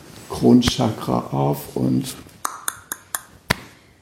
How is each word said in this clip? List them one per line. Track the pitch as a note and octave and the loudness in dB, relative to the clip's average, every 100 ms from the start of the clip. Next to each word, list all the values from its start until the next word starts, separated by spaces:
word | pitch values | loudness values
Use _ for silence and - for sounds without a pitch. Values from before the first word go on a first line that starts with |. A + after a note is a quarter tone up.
| - - - | -20 -16 -10
Kronchakra | - B2 B2 A#2+ - A#2 A2 - B2 - | 2 6 8 6 2 0 0 -2 -2 -2
auf | C3+ C#3 C#3+ - | 0 0 -2 -4
und | C#3+ C3 C3 C3 - - - - - - - - - - - - - - | -2 0 0 -2 -10 -16 -12 -10 -10 -10 -10 -10 -14 -10 -12 -12 -10 -6
ein | - - - - - | -6 -8 -20 -20 -20